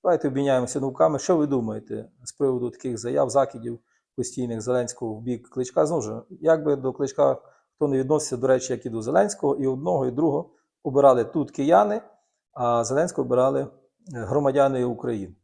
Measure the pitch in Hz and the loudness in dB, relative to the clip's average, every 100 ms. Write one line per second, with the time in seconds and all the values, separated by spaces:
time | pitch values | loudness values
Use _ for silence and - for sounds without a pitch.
0 | 185 165 147 131 139 131 123 143 135 131 | 2 0 0 0 2 2 0 -4 -4 2
1 | 160 143 - 170 147 135 110 107 - 110 | 2 2 0 2 2 0 -2 -8 -10 -12
2 | 110 _ 120 - 139 127 120 - 131 113 | -12 _ -20 -2 -2 0 -4 -6 -8 -8
3 | 117 139 139 139 135 123 117 117 _ _ | -4 -2 2 2 0 -4 -10 -12 _ _
4 | _ - 120 - 123 113 113 123 120 - | _ -8 -8 -6 -6 -4 -2 -2 -2 -6
5 | 117 107 120 120 - - 127 - 151 165 | -8 -8 -6 -8 -8 -8 -4 0 0 0
6 | 107 110 - 185 151 160 151 143 131 127 | -4 -8 -12 -4 2 2 2 -2 -2 -4
7 | 139 - 143 131 - _ _ _ 147 131 | -6 2 2 2 -8 _ _ _ 0 0
8 | 131 151 147 127 127 131 127 123 127 113 | 2 0 0 -2 2 2 0 -6 -6 -6
9 | 110 160 202 - 147 139 135 131 165 170 | 0 2 2 0 -2 0 -2 -2 -2 0
10 | 127 120 160 143 170 _ _ _ - 135 | -2 0 0 0 -6 _ _ _ -2 6
11 | 139 123 110 160 139 - 139 180 208 214 | 6 6 2 -2 -4 -2 4 4 4 0
12 | - _ _ _ _ - 123 117 110 135 | -8 _ _ _ _ -4 0 0 0 0
13 | 175 - 123 123 131 139 139 - _ _ | 0 -2 0 2 2 0 -4 -10 _ _
14 | - 123 107 135 139 139 139 131 123 117 | -16 -10 -2 0 2 2 2 2 -2 -4
15 | 123 110 92 - | -6 -6 -8 -16